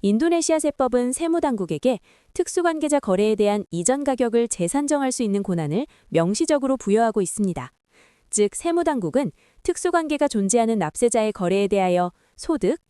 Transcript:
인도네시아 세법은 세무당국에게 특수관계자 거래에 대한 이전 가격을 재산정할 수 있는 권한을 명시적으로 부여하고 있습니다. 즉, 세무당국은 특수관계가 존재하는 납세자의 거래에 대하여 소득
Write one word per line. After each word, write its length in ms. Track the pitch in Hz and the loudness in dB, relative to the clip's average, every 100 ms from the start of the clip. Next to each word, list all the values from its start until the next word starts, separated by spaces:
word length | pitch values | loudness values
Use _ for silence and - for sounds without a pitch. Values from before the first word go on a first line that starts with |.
인도네시아 540 | 196 214 320 339 320 320 | 2 2 2 0 2 0
세법은 540 | 302 - 262 247 247 | 0 -2 0 0 -2
세무당국에게 880 | 254 330 339 320 226 175 151 254 233 _ _ _ | -2 -2 0 0 -2 -4 -2 -2 -2 _ _ _
특수관계자 680 | - 349 - 339 320 302 285 | -6 -2 0 0 0 0 0
거래에 360 | 240 185 214 214 | 2 0 2 2
대한 300 | 208 208 - | 2 0 -4
이전 340 | 165 175 269 | -2 0 0
가격을 440 | 285 254 240 226 233 | 0 0 0 2 0
재산정할 640 | - 170 277 285 294 269 | -2 -2 -2 0 0 -2
수 100 | 247 | -2
있는 220 | 226 196 | -2 -2
권한을 420 | 196 175 151 170 294 _ _ | -2 -2 -2 -2 -4 _ _
명시적으로 680 | 165 170 208 330 294 262 262 | 0 2 0 0 0 0 -2
부여하고 460 | - 208 226 214 | 2 2 2 0
있습니다. 500 | 185 - 202 147 127 _ _ _ _ _ _ | -4 -2 -4 -4 -10 _ _ _ _ _ _
즉, 240 | - 208 - | 0 0 0
세무당국은 760 | 339 339 339 277 170 247 269 - _ _ | -2 0 0 -2 0 -2 -2 -8 _ _
특수관계가 680 | - 349 359 339 320 294 294 | -6 -2 0 0 0 0 0
존재하는 520 | 220 196 233 226 226 | 0 2 2 2 0
납세자의 540 | 156 - 240 233 214 | -2 0 0 2 -2
거래에 340 | 208 180 190 202 | -2 0 0 2
대하여 460 | 202 185 180 180 _ _ _ | 2 2 2 0 _ _ _
소득 440 | - 311 190 320 _ | -4 -2 0 -2 _